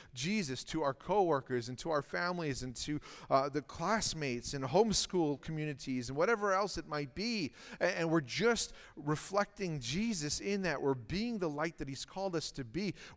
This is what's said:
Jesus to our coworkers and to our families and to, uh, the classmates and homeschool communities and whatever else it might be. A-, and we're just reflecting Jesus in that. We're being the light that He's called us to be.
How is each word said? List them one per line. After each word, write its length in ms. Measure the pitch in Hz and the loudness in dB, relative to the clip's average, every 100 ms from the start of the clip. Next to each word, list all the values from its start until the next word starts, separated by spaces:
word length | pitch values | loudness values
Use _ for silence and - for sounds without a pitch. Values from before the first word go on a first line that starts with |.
| - 127 | -14 -6
Jesus 500 | 139 220 160 127 - | 0 0 0 -4 -4
to 180 | 160 | 0
our 120 | 147 135 | 0 0
coworkers 760 | - 196 180 143 127 127 120 | 0 2 4 4 2 -2 -2
and 100 | 127 | -6
to 120 | 165 | 0
our 100 | 151 | 0
families 640 | 139 180 175 180 160 123 | 0 -2 0 0 -2 -2
and 120 | 127 120 | -4 -6
to, 240 | - 147 - - - | -4 -4 -4 -12 2
uh, 200 | 135 139 | 4 4
the 100 | 143 | -2
classmates 920 | 131 - 170 220 - 165 147 120 113 143 | -6 -4 0 2 2 -2 -2 -2 -4 -4
and 100 | 135 | 2
homeschool 760 | 156 226 190 - 185 156 143 | 6 6 4 2 2 2 0
communities 640 | - 160 151 139 - 127 120 | -4 -4 -4 -4 -4 -4 -2
and 80 | 139 | 0
whatever 380 | 180 226 202 190 | 2 4 2 2
else 240 | 202 - | 2 -2
it 100 | 156 | -4
might 260 | 151 143 147 | -4 -4 -4
be. 380 | 214 226 147 - - - | -2 0 -2 -4 -14 0
A-, 160 | 175 190 | 0 2
and 120 | 165 | 4
we're 120 | 165 | 2
just 500 | 127 117 220 226 - - - - | 2 2 4 4 0 -6 -18 -8
reflecting 800 | 147 151 - 196 202 - 190 151 | -2 -2 0 0 0 -2 -4 -4
Jesus 640 | 117 156 233 202 147 - | -2 -2 0 0 -2 -2
in 220 | 196 202 | -2 0
that. 180 | 185 143 | 0 0
We're 140 | 139 131 | 2 0
being 440 | 110 165 233 233 | 0 -2 -2 0
the 120 | 175 | -2
light 260 | 147 160 - | 0 -2 -2
that 120 | 143 | -6
He's 180 | 135 - | -6 -8
called 280 | - 196 170 | -4 -2 0
us 160 | - | -2
to 120 | - 123 | -6 -6
be. 300 | 127 202 - - | -2 -2 -4 -8